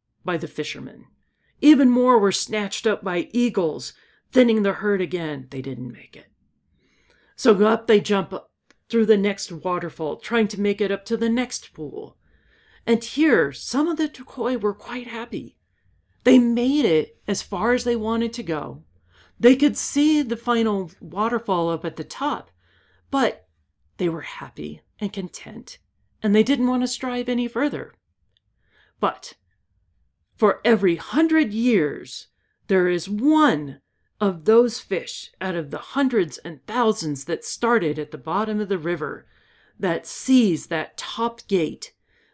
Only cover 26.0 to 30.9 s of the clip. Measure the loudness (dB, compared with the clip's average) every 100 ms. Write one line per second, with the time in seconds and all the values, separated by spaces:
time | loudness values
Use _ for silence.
26 | _ _ 2 4 4 2 0 0 -2 -4
27 | -6 -6 -4 -2 -2 -2 -2 -4 -12 _
28 | _ _ _ _ _ _ _ _ _ -4
29 | -4 -4 -12 -20 _ _ _ _ _ _
30 | _ _ _ 0 0 2 2 4 4